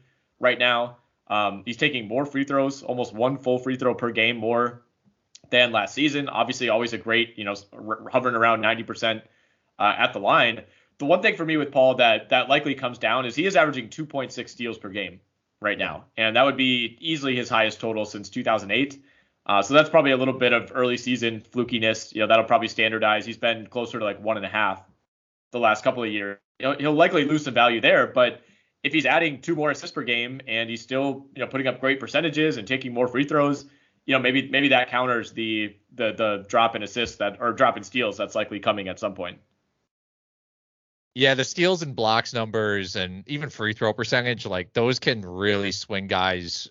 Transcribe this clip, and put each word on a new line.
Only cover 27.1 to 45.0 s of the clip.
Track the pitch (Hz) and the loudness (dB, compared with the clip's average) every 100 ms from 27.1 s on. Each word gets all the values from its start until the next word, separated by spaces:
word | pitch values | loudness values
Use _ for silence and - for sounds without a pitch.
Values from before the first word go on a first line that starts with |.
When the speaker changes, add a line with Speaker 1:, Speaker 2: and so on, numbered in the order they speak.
| 180 139 | 4 2
Speaker 1:
lose | 151 | 0
some | 143 | 0
value | 117 120 113 | 4 4 6
there, | 135 180 120 | 4 4 4
but | 127 120 - _ _ _ _ 139 | 4 2 2 _ _ _ _ -4
if | |
he's | 156 151 | 0 2
adding | 156 165 135 | 2 2 -4
two | - | -4
more | 156 151 | -2 -2
assists | 135 - | -2 -6
per | 156 | -8
game | 123 120 120 131 127 | -4 -2 -4 -8 -6
and | 113 113 | -4 -4
he's | 117 | -6
still, | - 131 139 135 - - | -4 -2 -2 -4 -10 -8
you | |
know, | 120 | -6
putting | 135 131 | -4 -2
up | 127 | -2
great | 135 135 | -2 -2
percentages | 113 147 160 147 156 131 | -2 -2 0 0 0 0
and | 98 | -4
taking | 131 127 | -4 -2
more | 120 123 | -2 0
free | 120 143 | 0 0
throws, | 151 143 139 - _ _ _ - | 2 2 0 -8 _ _ _ 0
you | |
know, | 135 | 2
maybe, | 123 135 135 | 2 0 0
maybe | 135 143 | 2 4
that | 127 127 | 4 2
counters | 123 127 117 110 | 0 0 -2 -4
the, | 120 113 110 104 - _ | -6 -4 -2 -4 -8 _
the, | 123 113 | -4 -4
the | 104 110 101 98 | 0 -2 -2 0
drop | 120 113 117 | 2 2 0
in | |
assists | 101 123 113 - | -6 -4 -4 -2
that, | 123 101 | -4 -2
or | 120 | -2
drop | 113 127 110 | 2 2 2
in | |
steals | 101 123 110 98 | -4 -2 -2 -2
that's | 98 110 | -4 -4
likely | 104 104 | -4 -4
coming | 113 104 95 | -2 -2 -4
at | 90 | -6
some | 104 | -6
point. | 95 90 92 _ _ _ _ _ _ _ _ _ _ _ _ _ _ _ _ _ 123 | -6 -10 -12 _ _ _ _ _ _ _ _ _ _ _ _ _ _ _ _ _ 2
Speaker 2:
Yeah, | 135 131 | 4 4
the | |
steals | 131 - 180 180 | 0 0 0 0
and | 156 120 | -4 -2
blocks | 110 113 - | 2 2 0
numbers | 120 110 110 107 101 95 98 | -4 -4 -2 0 -2 -4 -6
and | 92 92 95 | -6 -8 -10
even | 147 139 | -10 -10
free | - 107 | -6 -4
throw | 110 110 | -2 -2
percentage, | 107 110 131 123 113 107 | 0 0 0 0 -4 -4
like, | 92 90 | -6 -4
those | 120 120 | 0 0
can | 127 | 0